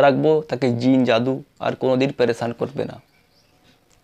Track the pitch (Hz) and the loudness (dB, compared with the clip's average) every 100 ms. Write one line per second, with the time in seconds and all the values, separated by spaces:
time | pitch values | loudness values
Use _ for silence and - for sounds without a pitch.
0 | 139 135 151 156 156 123 131 117 127 131 | 4 4 2 0 -2 -4 -2 0 2 2
1 | 123 113 127 135 - - 117 127 131 131 | 4 2 0 -6 -10 -10 -8 -4 -2 0
2 | 135 - 120 117 117 117 131 135 - - | 0 0 -2 -2 -6 -6 -8 -8 -10 -12
3 | _ _ _ _ _ _ _ _ _ _ | _ _ _ _ _ _ _ _ _ _